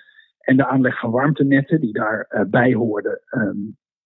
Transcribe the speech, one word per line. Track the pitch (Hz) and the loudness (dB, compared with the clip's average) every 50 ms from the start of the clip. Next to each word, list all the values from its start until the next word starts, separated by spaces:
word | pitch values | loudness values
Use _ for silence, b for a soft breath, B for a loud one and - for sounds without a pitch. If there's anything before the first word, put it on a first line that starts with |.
| b b b b b b b b | b b b b b b b b
En | - 135 131 | 0 2 4
de | 131 131 | 4 4
aanleg | 123 135 135 127 120 - - | 2 2 2 2 0 -2 -4
van | - 117 | -4 -2
warmtenetten | 113 127 139 151 151 - 143 139 139 139 139 - 165 156 | -2 0 0 0 0 2 2 2 2 2 2 2 0 0
die | - 107 107 | 0 -2 -4
daar, | 120 113 107 110 104 - - | -4 -4 -4 -4 -6 -6 -6
eh, | - 107 104 | -4 -4 -2
bij | 98 113 127 123 127 120 | 0 2 2 2 2 2
hoorden. | 110 120 110 85 85 - - - - _ | 2 0 -2 -2 -4 -4 -6 -6 -8 _
Ehm, | - - 123 107 98 98 101 104 113 - _ _ _ _ _ _ | -8 -4 -4 -4 -4 -4 -6 -8 -10 -12 _ _ _ _ _ _